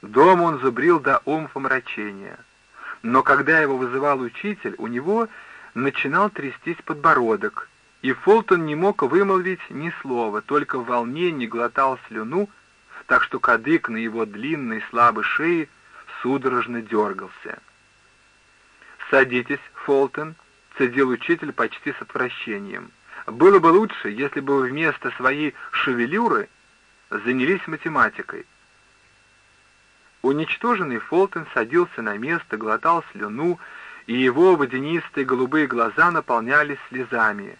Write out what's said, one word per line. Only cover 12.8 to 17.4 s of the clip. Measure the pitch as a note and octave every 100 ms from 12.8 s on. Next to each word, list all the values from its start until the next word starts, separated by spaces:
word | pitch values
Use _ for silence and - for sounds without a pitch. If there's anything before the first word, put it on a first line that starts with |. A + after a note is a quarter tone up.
| _ - -
так | B2+
что | - C3
кадык | - A#2 A#2 E3 -
на | A2
его | A2+ A2+ G#2+
длинной | G#2 B2+ D#3 B2+ A2 -
слабой | A#2 A#2+ A2
шее | G#2 - D#3 E3+ D3+ _ _ - - -
судорожно | B2 C3+ C3 B2 A2+ A#2+
дергался. | A2 A2 G#2+ G2 G2 -